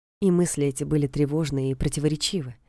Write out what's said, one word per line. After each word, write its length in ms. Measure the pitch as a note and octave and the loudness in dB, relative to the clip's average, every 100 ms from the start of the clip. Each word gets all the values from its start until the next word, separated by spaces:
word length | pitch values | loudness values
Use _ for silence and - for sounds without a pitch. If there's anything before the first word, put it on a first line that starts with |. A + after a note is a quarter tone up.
| _ - | _ -2
И 100 | G3 | 2
мысли 340 | F3 F3 - C#3+ | 4 2 2 -2
эти 180 | C3+ | -2
были 240 | D3 D3+ C#3+ | 0 0 0
тревожные 640 | C#3 D3 D3+ D#3 C3+ C3+ | 0 0 0 -2 -2 -2
и 40 | C3 | 0
противоречивы. 800 | D3+ D3 D3 D3+ - G3 C3 A#2 | -2 0 0 0 -2 -4 -6 -12